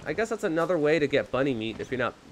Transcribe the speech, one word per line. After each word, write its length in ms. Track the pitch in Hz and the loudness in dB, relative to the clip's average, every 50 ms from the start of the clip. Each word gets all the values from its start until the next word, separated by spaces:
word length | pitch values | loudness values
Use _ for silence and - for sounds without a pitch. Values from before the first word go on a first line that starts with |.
| - | -8
I 80 | - 156 | -6 -4
guess 160 | 185 220 220 | -2 -2 -2
that's 140 | 233 208 - | -2 -2 -2
another 340 | 196 156 165 170 170 185 165 | -2 0 0 0 2 2 2
way 220 | 147 147 156 165 | 4 4 4 4
to 80 | 147 135 | 2 2
get 240 | 143 131 104 - | 2 2 0 0
bunny 220 | - 123 135 143 131 | 0 0 0 0 0
meat 240 | 110 110 113 104 - | -2 -4 -4 -6 -8
if 120 | 101 - | -8 -6
you're 80 | 131 120 | -4 -2
not, 160 | 123 110 - - - - | -2 -2 -4 -8 -10 -6